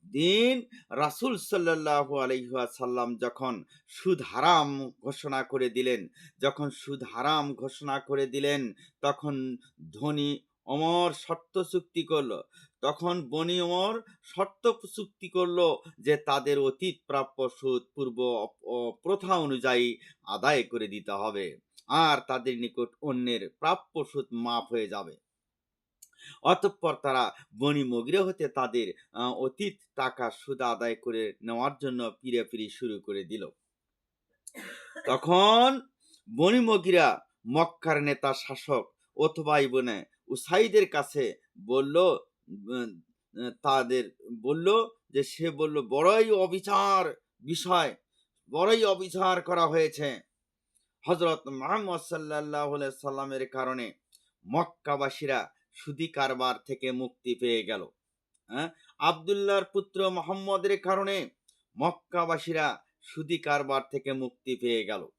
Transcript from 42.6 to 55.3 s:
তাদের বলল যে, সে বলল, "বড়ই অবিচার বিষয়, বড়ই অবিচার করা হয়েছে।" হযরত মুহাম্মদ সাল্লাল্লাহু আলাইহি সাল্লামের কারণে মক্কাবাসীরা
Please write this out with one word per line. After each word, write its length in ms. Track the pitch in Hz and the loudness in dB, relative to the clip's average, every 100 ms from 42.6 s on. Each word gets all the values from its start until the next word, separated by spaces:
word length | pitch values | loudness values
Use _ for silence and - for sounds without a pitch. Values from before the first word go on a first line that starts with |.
| 101 127 117 87 _ _ _ - 120 120 | -8 -6 -6 -10 _ _ _ -10 -8 -2
তাদের 500 | 147 135 120 127 107 _ 101 117 | 2 4 4 0 -2 _ -16 -8
বলল 460 | 117 156 175 220 240 _ _ | -2 0 4 4 2 _ _
যে, 140 | 135 | -2
সে 260 | 135 - 165 | -2 -4 -6
বলল, 380 | 143 156 151 117 | -2 -2 -2 0
"বড়ই 440 | 135 254 220 226 | 4 6 6 6
অবিচার 920 | 208 185 185 202 196 202 196 165 127 _ _ | 4 2 -2 0 2 4 2 2 -4 _ _
বিষয়, 560 | 135 165 180 180 147 - _ _ _ _ _ | -8 -6 2 4 2 -2 _ _ _ _ _
বড়ই 360 | 147 190 226 214 | 2 4 6 4
অবিচার 560 | 185 185 180 185 180 | 2 -2 0 2 0
করা 260 | 175 175 165 | 0 2 4
হয়েছে।" 540 | 160 156 156 143 113 _ _ _ _ _ _ _ _ - | 4 2 0 -6 -6 _ _ _ _ _ _ _ _ -2
হযরত 400 | 170 170 156 135 | 2 2 0 -4
মুহাম্মদ 540 | 135 135 208 202 170 | -8 -2 -2 -2 -6
সাল্লাল্লাহু 760 | - 170 151 151 151 147 147 143 | -6 -8 -4 -6 -4 -4 -2 -2
আলাইহি 260 | 139 135 | -4 -6
সাল্লামের 480 | 139 135 135 131 127 | -8 -6 -6 -6 -6
কারণে 440 | 131 131 127 113 - _ _ _ _ 90 | -4 -4 -4 -8 -12 _ _ _ _ -4
মক্কাবাসীরা 1040 | 139 170 - - 143 139 - 143 | -2 -2 -6 -4 -2 -2 -4 -2